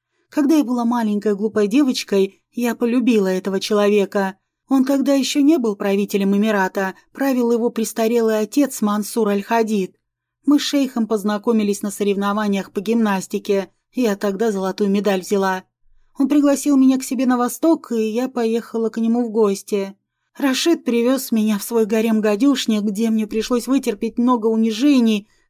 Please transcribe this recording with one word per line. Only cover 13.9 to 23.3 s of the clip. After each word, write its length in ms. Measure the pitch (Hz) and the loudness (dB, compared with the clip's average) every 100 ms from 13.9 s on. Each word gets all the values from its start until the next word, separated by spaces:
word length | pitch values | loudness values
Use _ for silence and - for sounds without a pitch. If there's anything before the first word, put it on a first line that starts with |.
Я 240 | - 233 202 | -2 -2 0
тогда 340 | 208 190 226 | -2 -2 -2
золотую 400 | 196 190 185 202 | -2 -4 -2 0
медаль 300 | 202 202 190 | 0 0 -2
взяла. 440 | 175 202 190 185 - _ _ _ _ - | 0 -2 0 -4 -8 _ _ _ _ -4
Он 100 | 269 | 0
пригласил 480 | 294 285 277 294 277 | 2 2 2 2 4
меня 220 | 262 262 | 4 2
к 60 | |
себе 220 | - 247 262 | -2 -2 0
на 100 | 247 | 0
восток, 560 | 240 - 330 320 - | -2 -2 0 0 0
и 180 | 226 220 | -2 -2
я 180 | 220 254 | -2 -4
поехала 600 | 254 226 226 220 233 220 | -2 -2 -2 -4 -4 -4
к 100 | 233 | -2
нему 280 | 226 240 233 | 0 0 0
в 40 | |
гости. 680 | 214 208 196 - 202 190 - _ _ _ - | 2 0 0 -4 -4 -4 -10 _ _ _ -4
Рашид 480 | 277 262 339 330 | -2 0 2 0
привез 480 | - 233 233 262 - | 0 0 2 0 0
меня 260 | 226 214 208 | -2 0 -2
в 40 | |
свой 240 | - 233 214 | -2 0 0
гарем-гадюшник, 960 | 226 226 220 214 208 277 262 - 214 | 0 0 0 0 2 2 2 0 -2
где 280 | 208 202 226 | -2 -2 0
мне 160 | 220 | 0
пришлось 400 | 214 | -2